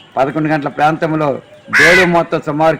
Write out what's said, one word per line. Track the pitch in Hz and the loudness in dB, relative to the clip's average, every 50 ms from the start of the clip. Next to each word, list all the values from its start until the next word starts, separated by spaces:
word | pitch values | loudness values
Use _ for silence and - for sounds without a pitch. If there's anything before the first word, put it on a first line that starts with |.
| - - - | -20 -10 -4
పదకొండు | 123 135 143 139 156 156 151 156 | -2 -2 -2 -2 -4 -2 -2 -2
గంటల | 151 139 147 | -2 -4 -6
ప్రాంతంలో | - 143 147 151 160 - 170 156 156 156 156 143 123 113 - - - - - - - | -4 0 0 0 0 0 -2 -2 -2 -2 -2 -2 -4 -4 -8 -16 -20 -20 -14 -4 0
డోలు | - - 170 180 190 185 175 170 | 2 4 4 4 4 4 2 2
మొత్తం | 170 160 - 170 156 - | 0 0 0 -4 -6 -4
సుమారు | 156 147 151 156 160 156 - | -4 -2 0 2 2 0 0